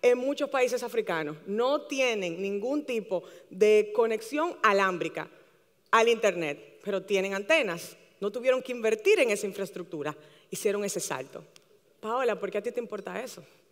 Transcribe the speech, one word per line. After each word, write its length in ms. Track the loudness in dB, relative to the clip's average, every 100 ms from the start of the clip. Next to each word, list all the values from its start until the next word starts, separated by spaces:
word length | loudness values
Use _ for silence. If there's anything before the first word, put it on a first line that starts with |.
en 160 | 4 4
muchos 320 | 0 -2 -2
países 340 | 0 0 0
africanos. 520 | -2 -4 -2 -2 -4 -8 -6
No 340 | 0 0 0
tienen 600 | -2 0 0 0 -4 -4
ningún 440 | -4 -4 -2 -4 -2
tipo 360 | -6 -2 -6 -6 -20 -18
de 420 | 4 6 6 4
conexión 640 | 2 2 0 -2 -2 -2 2
alámbrica 680 | 4 6 4 0 -4 -6 -12 -16 _ _ _ _ _
al 160 | 4 6
internet, 720 | 4 2 2 -4 -4 -12 -12
pero 220 | -4 -4
tienen 300 | 0 -2 0
antenas. 640 | -4 2 2 2 -6 -10 -18 _ _
No 100 | -6
tuvieron 300 | -2 0 0
que 80 | -2
invertir 480 | -2 0 2 4 4
en 120 | 4
esa 140 | 2 -2
infraestructura, 680 | -6 -8 -8 -10 -6 -6 -8 -18 -20 _
hicieron 360 | -4 -2 -2 -4
ese 160 | -4
salto. 420 | -6 -8 -8 -16 -20 -20 _ _ _ _
Paola, 400 | -4 0 0 -2
¿por 100 | -4
qué 100 | -4
a 40 |
ti 80 | -6
te 80 | -8
importa 420 | -8 -10 -8 -8
eso? 220 | -10 -16 -20 _ _